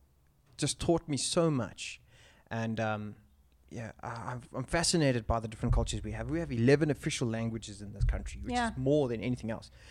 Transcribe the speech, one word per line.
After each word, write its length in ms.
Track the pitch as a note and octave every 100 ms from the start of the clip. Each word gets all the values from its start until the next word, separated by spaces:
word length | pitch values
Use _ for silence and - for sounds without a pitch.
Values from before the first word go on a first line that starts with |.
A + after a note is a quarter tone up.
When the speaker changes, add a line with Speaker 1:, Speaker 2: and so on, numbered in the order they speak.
| _ _ _ _ _ -
Speaker 1:
just 240 | D3 -
taught 280 | - E3 -
me 80 | C3+
so 340 | - - E3
much. 500 | C#3+ G2+ - - - - - - - _
And, 300 | A2+ A2+ A2
um, 340 | A2 G#2+ G#2+ G#2 - _ _ _ _
yeah, 220 | - A2 -
I, 60 | - A#2 A2+
I'm, 80 | B2 -
I'm 100 | -
fascinated 600 | B2+ E3+ D#3+ F3 C#3+ A#2+ A2
by 140 | A#2
the 80 | A2
different 260 | - B2
cultures 280 | A#2 A2+ A2
we 100 | G#2
have. 160 | G#2+ A2+
We 100 | D#3+
have 100 | D#3+
eleven 400 | B2 A#2+ C#3+ D#3
official 380 | B2+ - - A#2+
languages 520 | A2+ A2+ A2+ G#2+ G2+
in 120 | G#2
this 120 | G2+
country, 360 | - - G2+ -
which 120 | -
Speaker 2:
Yeah. 160 | B3 A#3
Speaker 1:
is 40 | A3+
more 320 | C3 D3+ C3
than 140 | A2+
anything 280 | G#2+ B2 A2
else. 200 | G#2+ - - -